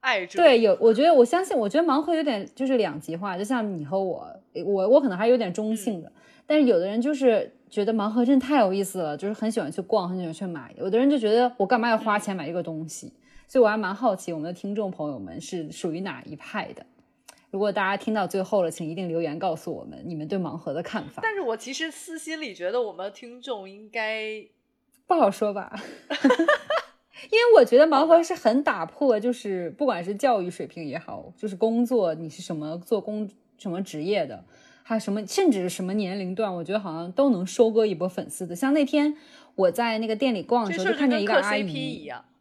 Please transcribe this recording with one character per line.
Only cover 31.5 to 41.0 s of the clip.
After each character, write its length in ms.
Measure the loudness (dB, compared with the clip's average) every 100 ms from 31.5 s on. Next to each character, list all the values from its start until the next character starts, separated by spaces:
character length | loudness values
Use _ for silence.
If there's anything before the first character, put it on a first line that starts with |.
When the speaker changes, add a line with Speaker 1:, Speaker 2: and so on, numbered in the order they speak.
| -2
Speaker 2:
工 280 | 0 2
作， 300 | 2 2 0
你 140 | -2 -8
是 140 | -12
什 120 | -10
么 240 | -8 -8 -10
做 220 | -2 -2
工， 280 | -2 -6 -8 -10 _ _
什 140 | -8
么 120 | -6
职 200 | -6 -6
业 240 | -4 -2 -4
的， 180 | -8 -18 _ _ _
还 120 | -6
有 40 | -6
什 120 | -4
么， 160 | -6 -4
甚 240 | 0 2
至 120 | 2
是 60 | 0
什 120 | -4
么 120 | -4
年 260 | -4 -4 -4
龄 140 | -6
段， 200 | -4 -4
我 80 | -4
觉 100 | -4
得 60 | -4
好 140 | -4
像 180 | -10 -8
都 180 | 0 2
能 140 | 2 -2
收 240 | 2 4
割 160 | 4 2
一 80 |
波 120 | 0 -4
粉 220 | -6 -10
丝 180 | -10 -10
的。 80 |
像 200 | -4 0
那 100 | 2
天 320 | 2 2 0 -2 -12 -20 -18
我 160 | 0 2
在 260 | 2 -2 -2
那 80 | -2
个 80 |
店 200 | 0 0
里 80 | -2
逛 240 | 0 0 0
的 60 |
时 60 | -2
候， 60 |
Speaker 1:
这 60 | -2
事 60 |
儿 20 |
就 20 | 2